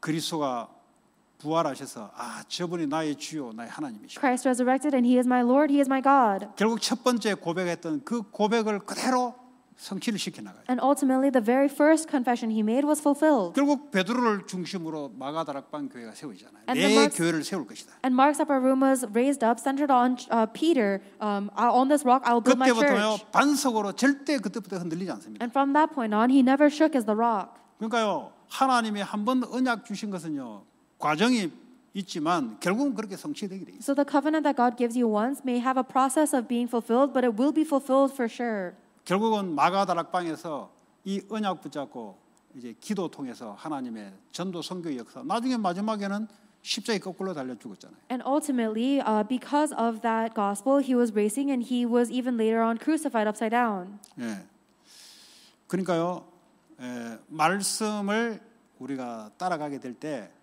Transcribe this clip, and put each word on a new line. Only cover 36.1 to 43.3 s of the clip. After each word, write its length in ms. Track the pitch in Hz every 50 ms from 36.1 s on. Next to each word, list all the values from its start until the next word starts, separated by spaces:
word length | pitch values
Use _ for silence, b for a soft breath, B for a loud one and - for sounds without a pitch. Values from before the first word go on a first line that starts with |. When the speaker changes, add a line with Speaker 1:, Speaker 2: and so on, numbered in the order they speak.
| - 311 302 294 -
Speaker 2:
of 140 | 262 226 -
being 160 | 247 233 240
fulfilled, 480 | 240 - 233 220 - 226 247 277 285 277
but 80 | 262 247 247
it 80 | 220
will 160 | 202 254 294 -
be 160 | 311 311 311
fulfilled 460 | 294 269 269 - 262 269 277 269 269
for 80 | - 247 226 -
sure. 400 | - 247 240 220 202 185 175 175 - _ _ _ _ _
Speaker 1:
결국은 500 | - 190 196 220 226 220 208 196 185 160
마가다락방에서 1160 | 139 143 170 180 196 196 175 175 170 165 - - 185 175 165 156 143 - 170 151 135 104 90 _ _ _ _ _ _ _
이 160 | 196 196 202 190 196
언약 300 | 214 220 214 196 185 156
붙잡고 560 | - 151 - 151 139 - - 127 113 104 95 _ _ _ _ _ _ _ _
이제 180 | 135 120 123 110 _
기도 260 | - - 214 196 185 151
통해서 460 | - - 139 127